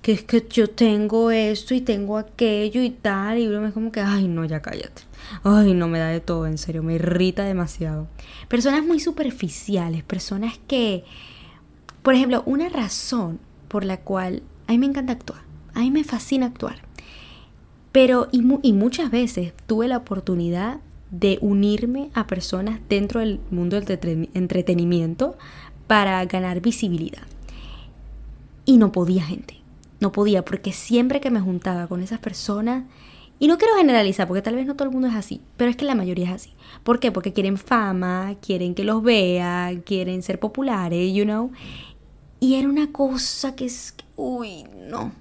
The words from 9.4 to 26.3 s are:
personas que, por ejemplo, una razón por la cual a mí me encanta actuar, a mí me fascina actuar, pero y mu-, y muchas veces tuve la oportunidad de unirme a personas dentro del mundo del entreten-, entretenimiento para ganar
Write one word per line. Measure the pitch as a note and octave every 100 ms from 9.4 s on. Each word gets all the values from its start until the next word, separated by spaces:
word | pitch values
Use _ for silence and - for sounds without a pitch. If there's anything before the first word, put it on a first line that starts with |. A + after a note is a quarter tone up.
| F3 - - G3+ E3+ D#3+
personas | - F3+ - G3 A3+ - -
que, | C4+ A3+ F#3 - - - - - - - - - -
por | -
ejemplo, | C4 C4 B3
una | - C4+ F4
razón | F4+ G#3 - - B3 F3 E3 - - -
por | G#3
la | G3 F#3
cual | - F#3+ F#3 F3+ - - -
a |
mí | A#3
me | C#4
encanta | C#4 B3+
actuar, | B3 - - - - -
a | -
mí | A#3+
me | C#4
fascina | D4+ A#3 - C4+ B3
actuar, | B3 - - - - - - - - - - - - -
pero | C4+ C4 B3 -
y | B3+
mu-, | A#3+ C#4
y | C#4
muchas | G3+ A3 B3 D#4
veces | A3+ B3 - F3 - -
tuve | A3 A#3
la | B3
oportunidad | B3 F#3+ F#3 F3+ E3+ F3 G#3 C#4+ - - -
de | F3+ G3 F#3+
unirme | G#3+ G3+ G3+ G#3 A#3 B3+ C#4+
a | B3 G#3+
personas | F#3 - F#3 G3+ A3 -
dentro | G3+ G3+ A#3
del | A3 G3+ -
mundo | F3 F3 G3
del | G3+
entreten-, | F#3 F3 D#3+ E3
entretenimiento | F#3 F3+ F3+ F3+ F3 F3 F3 E3 E3 C#4 - - - - - -
para | A3 G3 F#3
ganar | F#3